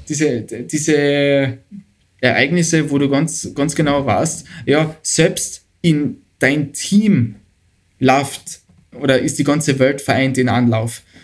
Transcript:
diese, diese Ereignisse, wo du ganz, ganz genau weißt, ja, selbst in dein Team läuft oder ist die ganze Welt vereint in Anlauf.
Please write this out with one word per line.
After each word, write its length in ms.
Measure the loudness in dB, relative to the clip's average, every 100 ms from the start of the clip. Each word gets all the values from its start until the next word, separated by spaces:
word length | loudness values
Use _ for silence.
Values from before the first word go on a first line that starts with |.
| -4
diese, 340 | -2 0 -2
diese 1160 | -6 -12 -8 -4 0 2 2 2 2 2 0 -4 _ -20 -20 _ _ _
Ereignisse, 720 | 0 2 2 2 2 0 2
wo 60 | 0
du 100 | 2
ganz, 420 | 2 0 -4 -8 -4
ganz 180 | -2
genau 320 | 0 0 0 0
weißt, 400 | 0 0 -4 -12 -8 0
ja, 280 | 2 0 -4
selbst 600 | -4 2 2 0 -8 -12 _ _
in 360 | 2 2 0 -6 _ _
dein 340 | 0 0 -2
Team 640 | -8 0 2 4 2 0 -6 _ _ _ _ _ _
läuft 640 | 2 2 0 -8 -14 -18 _ _ _
oder 260 | -4 0 2
ist 220 | 0 -2
die 40 |
ganze 360 | 0 0 0 2
Welt 200 | 0 0
vereint 380 | -2 0 0 0
in 100 | 0
Anlauf. 540 | 2 2 0 -2 -8 -18 -20